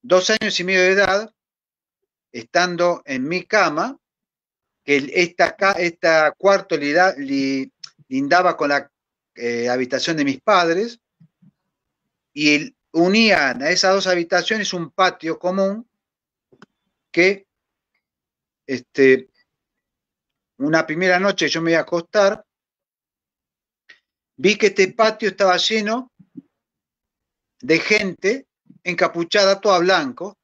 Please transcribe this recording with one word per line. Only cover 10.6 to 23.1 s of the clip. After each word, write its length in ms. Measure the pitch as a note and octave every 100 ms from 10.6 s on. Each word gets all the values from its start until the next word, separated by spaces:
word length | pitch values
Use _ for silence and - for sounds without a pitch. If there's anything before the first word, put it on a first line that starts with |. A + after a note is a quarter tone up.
| E3+ E3+ A#3 A#3 _ _ _ _ _ _ _ _ _ _ _ _ _
y 240 | C#3+ D3+
el, 200 | D3 C#3 _ _
unían 680 | E3 F3 G#3+ A3 F3 C#3 B2
a 80 | D3
esas 200 | F3+ F#3+
dos 140 | G3
habitaciones 680 | F#3+ F3+ E3+ F3+ E3+ A3 F#3+
un 200 | F3+ E3
patio 480 | - F#3 E3+ D#3+ D#3+
común 500 | F3+ F#3+ G3 G#3+ - _ _ _ _ _ _ _ - _ _ _ _
que, 360 | E3 F#3 G3 _ _ _ _ _ _ _ _ _ _ _ _ -
este, 600 | B2+ _ - C3+ C3 - _ _ _ _ _ _ _ _ _ _ _ _ _
una 280 | C#3+ D#3+
primera 340 | D#3+ D#3 F#3 F3+
noche 300 | G3 F#3+ D#3
yo 100 | E3+
me 120 | E3
iba 80 | E3
a 20 |
acostar, 640 | C#3+ E3+ E3+ G#3 G3 - _ _ _ _ _ _ _